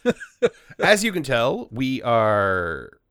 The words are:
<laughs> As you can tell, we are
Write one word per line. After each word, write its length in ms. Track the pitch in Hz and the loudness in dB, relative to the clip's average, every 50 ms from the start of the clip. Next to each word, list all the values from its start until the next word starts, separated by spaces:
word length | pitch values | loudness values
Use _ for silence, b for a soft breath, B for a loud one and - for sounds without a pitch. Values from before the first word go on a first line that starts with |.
| - | -2
<laughs> 760 | 247 - - - - _ _ 254 220 - - - - - - | -2 -2 -2 -6 -20 _ _ -2 -2 -2 -4 -18 -20 -8 -2
As 240 | - 175 214 202 202 | 2 2 4 4 2
you 80 | 233 | 0
can 120 | 185 180 143 | -2 -4 -2
tell, 440 | 131 131 117 117 131 165 233 240 - | -2 0 0 0 0 -2 -4 -6 -10
we 300 | - 117 135 131 131 123 - | -6 -4 -2 -2 -2 -2 -2
are 880 | 120 117 113 110 107 107 104 98 98 95 92 87 85 80 69 58 - - _ _ _ | 0 2 2 2 2 2 2 2 2 0 0 -2 -4 -6 -8 -10 -14 -20 _ _ _